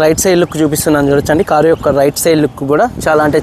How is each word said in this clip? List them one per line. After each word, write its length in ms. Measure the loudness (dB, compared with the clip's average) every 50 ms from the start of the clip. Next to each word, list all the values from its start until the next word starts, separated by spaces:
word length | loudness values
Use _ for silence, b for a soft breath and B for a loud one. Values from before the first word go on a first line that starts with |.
రైట్ 180 | 2 2 2 2
సైడ్ 200 | 0 0 2 2
లుక్ 180 | 0 -2 -2 -2
చూపిస్తున్నాను, 460 | -2 -2 -2 -2 -2 0 0 2 2 2
చూడొచ్చండి. 320 | 0 0 0 0 0 0 0 0
కారు 160 | 0 2 2
యొక్క 220 | 2 0 0 0 -2
రైట్ 300 | 0 2 0 0 0 -2 0
సైడ్ 160 | 0 2 2
లుక్ 220 | 0 -2 -4 -6 -4 -2
కూడా 180 | 0 0 0 -2 -2 -6 -2
చాలా 160 | 0 0 2 0
అంటే 180 | 2 0 0